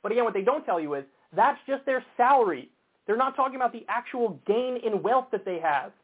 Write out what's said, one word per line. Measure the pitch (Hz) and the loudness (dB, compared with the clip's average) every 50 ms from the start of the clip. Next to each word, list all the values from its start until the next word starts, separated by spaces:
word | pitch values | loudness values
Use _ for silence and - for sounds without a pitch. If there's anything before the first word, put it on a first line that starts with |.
But | - 202 | -4 0
again, | 226 240 240 | 0 0 0
what | 226 | 0
they | 190 196 | 0 0
don't | 196 233 269 311 - | 0 0 0 0 -2
tell | - 185 170 | -2 -2 -2
you | 156 147 147 | -2 -4 -6
is | 139 139 _ _ _ _ _ - | -6 -6 _ _ _ _ _ 2
that's | 175 226 269 269 - - | 4 4 4 2 -2 -6
just | - 269 269 - | -6 -6 -4 -2
their | 277 262 254 254 - - | -2 -2 -2 -4 -8 0
salary. | - 240 254 285 262 226 190 156 127 135 - _ _ _ _ _ _ _ | 2 4 6 6 6 6 4 0 -4 -8 -16 _ _ _ _ _ _ _
They're | - 208 | -2 0
not | 233 262 269 - | 0 0 0 2
talking | - 269 269 254 | 0 -2 -2 0
about | 262 254 240 | -2 -2 -2
the | 240 226 220 - | -2 -4 -8 -4
actual | 208 240 240 - - 254 233 214 170 135 _ | -4 -4 -4 -6 -4 -2 -2 -2 -4 -6 _
gain | - 202 233 254 254 247 240 | 0 0 0 0 -2 -4 -4
in | - 226 214 190 | -2 -2 -2 0
wealth | 156 202 254 262 254 - | 0 2 2 2 0 -2
that | - 196 196 | -6 -6 -4
they | 196 180 165 | -6 -6 -2
have. | 160 160 147 135 131 104 _ _ | 0 0 0 0 -2 -6 _ _